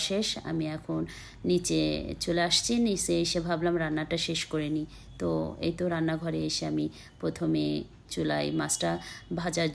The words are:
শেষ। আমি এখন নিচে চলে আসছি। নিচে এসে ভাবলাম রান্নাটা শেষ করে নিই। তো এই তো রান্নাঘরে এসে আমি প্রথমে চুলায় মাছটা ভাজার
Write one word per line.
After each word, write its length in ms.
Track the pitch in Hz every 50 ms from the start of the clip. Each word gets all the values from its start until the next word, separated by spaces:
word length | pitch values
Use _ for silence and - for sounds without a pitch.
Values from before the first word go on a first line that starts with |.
| -
শেষ। 200 | - 190 202 214 - - - - -
আমি 160 | 165 165 156 156 156
এখন 240 | 156 - - 160 160 160 - - - - - - - - 180
নিচে 300 | 180 175 175 - 165 160 156 156 151 151 - - 160 -
চলে 220 | - 180 170 175 170 180
আসছি। 240 | 170 - - - 233 240 240
নিচে 260 | 220 196 170 - - 175 170
এসে 180 | 170 170 - 180 165
ভাবলাম 280 | 170 170 156 170 170 170
রান্নাটা 400 | 170 160 156 156 156 156 156 165
শেষ 240 | 165 - - 165 160 - -
করে 160 | - 156 151 147
নিই। 160 | 151 156 151 - - - - - -
তো 120 | - 185 170 165 160 160 160 - -
এই 120 | 160 165 170
তো 60 | 175 180 180 170
রান্নাঘরে 460 | 165 160 160 160 156 165 165 160 160 156 156
এসে 140 | - - 160 156
আমি 140 | 156 156 151 156 - - - - - -
প্রথমে 440 | - 82 82 - - 80 80 76 76 73 76 73 - - - - - -
চুলায় 380 | - 165 160 156 147 147 147 147
মাছটা 400 | 156 160 151 151 - - 175 170 165 170 - - - - - - 175 170
ভাজার 300 | 170 175 160 170 165 160